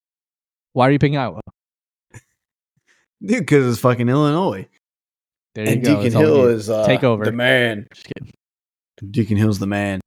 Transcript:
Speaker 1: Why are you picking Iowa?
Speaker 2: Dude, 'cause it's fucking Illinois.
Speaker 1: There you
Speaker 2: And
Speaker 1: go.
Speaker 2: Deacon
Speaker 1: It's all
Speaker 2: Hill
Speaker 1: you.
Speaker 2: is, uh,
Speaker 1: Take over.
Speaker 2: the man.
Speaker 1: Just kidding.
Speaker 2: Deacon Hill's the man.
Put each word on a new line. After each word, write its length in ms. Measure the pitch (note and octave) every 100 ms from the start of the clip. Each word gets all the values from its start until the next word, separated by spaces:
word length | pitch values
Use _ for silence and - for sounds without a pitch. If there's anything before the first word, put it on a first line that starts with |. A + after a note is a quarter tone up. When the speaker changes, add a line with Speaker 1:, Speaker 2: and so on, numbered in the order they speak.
| _ _ _ _ _ _ _
Speaker 1:
Why 140 | B2 C3
are 40 |
you 80 | C#3
picking 180 | D3 C#3+
Iowa? 240 | A#2 F2 - _ _ _ _ _ _ - _ _ _ _ _ _ _ _ _ _
Speaker 2:
Dude, 220 | F#2+ A#3+ D3+
'cause 200 | D3 B2
it's 140 | A#2
fucking 300 | B2 A#2+ A#2+
Illinois. 580 | C#3 D3 D#3 F#3 F#2+ - _ _ _ _ _ _ _ _
Speaker 1:
There 120 | A2 G#2+
you 60 |
Speaker 2:
And 100 | A2+
Speaker 1:
go. 60 | A#2+
Speaker 2:
Deacon 140 | - A#2
Speaker 1:
It's 80 | A2+
all 60 |
Speaker 2:
Hill 160 | D#3 C#3+
Speaker 1:
you. 100 | B2
Speaker 2:
is, 200 | A2+ G#2
uh, 160 | G#2+ G#2+
Speaker 1:
Take 160 | -
over. 220 | C3 G#2+ A2
Speaker 2:
the 60 |
man. 540 | A#2 B2+ B2+ A#2+ G#2 -
Speaker 1:
Just 140 | - -
kidding. 260 | - - _ _ _ _ _ _ _ G2+
Speaker 2:
Deacon 260 | A2 G#2+ G#2
Hill's 220 | G#2+ G2
the 80 | G2
man. 320 | G2+ G2+ F#2+